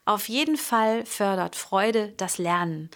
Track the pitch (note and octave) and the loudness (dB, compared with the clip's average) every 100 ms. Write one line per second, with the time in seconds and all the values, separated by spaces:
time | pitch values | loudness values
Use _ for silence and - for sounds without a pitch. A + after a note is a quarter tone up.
0 | - G#3 - B3 D#4 D4+ - A3+ A3 A3+ | -2 0 0 0 0 0 0 2 4 2
1 | A3+ - G3+ F#3+ F3 - - G3 A3 A3 | -4 -2 0 0 -2 -6 -2 2 2 2
2 | G#3 - F#3 - E3+ F3 E3+ D#3 D#3+ | -2 -4 -4 -2 0 2 0 -4 -10